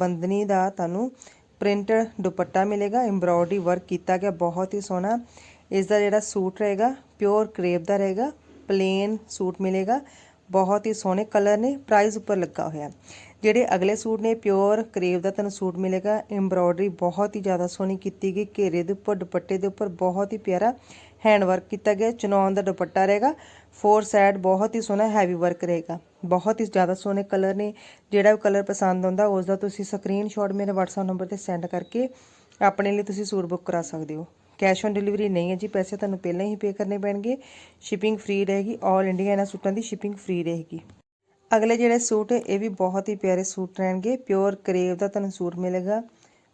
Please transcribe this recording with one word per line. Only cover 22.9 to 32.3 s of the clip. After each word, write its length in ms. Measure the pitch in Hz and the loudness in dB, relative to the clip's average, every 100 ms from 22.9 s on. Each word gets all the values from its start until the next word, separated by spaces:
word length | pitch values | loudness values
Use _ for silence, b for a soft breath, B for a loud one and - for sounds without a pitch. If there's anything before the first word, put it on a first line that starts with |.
| 190 190 | 2 4
ਰਹੇਗਾ, 280 | 202 254 - B B B - | 4 2 0 B B B -2
ਫੋਰ 220 | 208 214 | 4 4
ਸਾਈਡ 340 | 208 208 196 196 | 4 4 4 4
ਬਹੁਤ 380 | 185 190 220 233 | 2 2 2 -2
ਹੀ 60 | |
ਸੋਹਣਾ 260 | 226 202 220 | -2 0 2
ਹੈਵੀ 240 | 214 180 | 2 2
ਵਰਕ 300 | 175 175 175 | 2 0 0
ਰਹੇਗਾ, 340 | 175 170 165 170 - _ 180 | -2 -2 -4 -10 -12 _ 0
ਬਹੁਤ 360 | 180 190 220 | 0 2 0
ਹੀ 40 | 220 | 0
ਜ਼ਿਆਦਾ 280 | 190 175 | 2 2
ਸੋਹਣੇ 300 | 190 208 196 | 0 -2 -4
ਕਲਰ 320 | 202 190 190 196 | -2 0 0 0
ਨੇ। 180 | 208 214 B B - | -4 -8 B B -2
ਜਿਹੜਾ 200 | 202 202 | 4 6
ਵੀ 60 | 214 | 4
ਕਲਰ 200 | 214 196 | 4 0
ਪਸੰਦ 420 | 196 202 190 185 185 | 0 0 0 2 0
ਆਉਂਦਾ 200 | 185 208 | 2 2
ਉਸ 180 | 190 180 | 2 0
ਦਾ 100 | 190 | -2
ਤੁਸੀਂ 300 | 202 196 190 | -4 -6 -8
ਸਕਰੀਨਸ਼ਾਟ 680 | 196 196 196 208 208 202 | -6 -4 -4 -4 -2 -2
ਮੇਰੇ 200 | 196 202 | -2 -2
WhatsApp 340 | 190 185 - 190 | 0 -2 -2 -4
ਨੰਬਰ 200 | 185 185 | -4 -6
'ਤੇ 120 | 196 | -8
ਸੈਂਡ 280 | - 175 175 | -6 -6 -4
ਕਰਕੇ 420 | 180 170 233 254 B B | -6 -6 -4 -4 B B